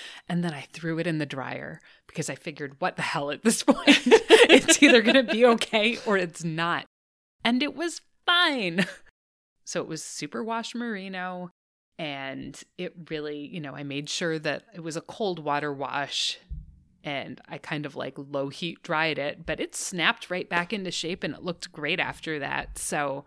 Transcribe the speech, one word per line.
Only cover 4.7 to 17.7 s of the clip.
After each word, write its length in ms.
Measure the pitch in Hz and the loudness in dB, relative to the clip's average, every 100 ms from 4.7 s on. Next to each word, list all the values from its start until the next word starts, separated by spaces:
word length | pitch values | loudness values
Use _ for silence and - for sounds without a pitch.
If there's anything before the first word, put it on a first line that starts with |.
| 320 | 8
either 180 | 302 247 | 10 8
gonna 220 | 208 269 | 8 6
be 240 | 247 220 247 | 4 6 6
okay 500 | 226 - 220 214 233 | 6 2 2 2 0
or 140 | - 196 | 0 0
it's 260 | 175 - | 0 -4
not. 400 | 165 160 170 151 - _ _ _ _ _ | -6 -2 0 -2 -6 _ _ _ _ _
And 200 | 226 247 | 0 2
it 120 | 285 | 0
was 280 | 277 339 - - _ - | -2 -6 -6 -16 _ 2
fine. 600 | 349 349 269 185 170 175 - - _ _ _ _ _ | 4 4 2 0 0 -2 -4 -20 _ _ _ _ _
So 160 | - 180 | -8 -6
it 80 | - | -6
was 140 | 156 | -8
superwash 720 | - - 147 233 226 226 220 | -10 -10 -8 -6 -6 -6 -6
merino. 760 | 233 240 202 190 185 185 180 175 - _ _ _ - | -6 -6 -6 -8 -8 -8 -8 -12 -16 _ _ _ -10
And 640 | 156 139 135 135 131 139 - - | -8 -8 -8 -10 -12 -14 -16 -10
it 160 | 180 - 151 | -10 -12 -10
really, 300 | 156 151 147 | -8 -6 -8
you 220 | 143 175 | -10 -10
know, 140 | 143 | -10
I 100 | 139 | -10
made 260 | 143 139 147 | -8 -6 -6
sure 280 | - 175 160 | -4 -2 -2
that 260 | 151 139 - | -2 -4 -8
it 60 | 196 | -12
was 160 | 165 160 | -8 -8
a 40 | |
cold 380 | - - 214 170 | -8 -4 -4 -2
water 340 | 147 143 147 | -2 -2 -2
wash, 680 | 139 131 127 139 - - - - - - - _ _ | -4 -6 -4 -4 -4 -4 -6 -10 -12 -12 -20 _ _
and 360 | 156 139 113 - - | -8 -8 -8 -12 -14
I 100 | 151 | -14
kind 280 | - | -8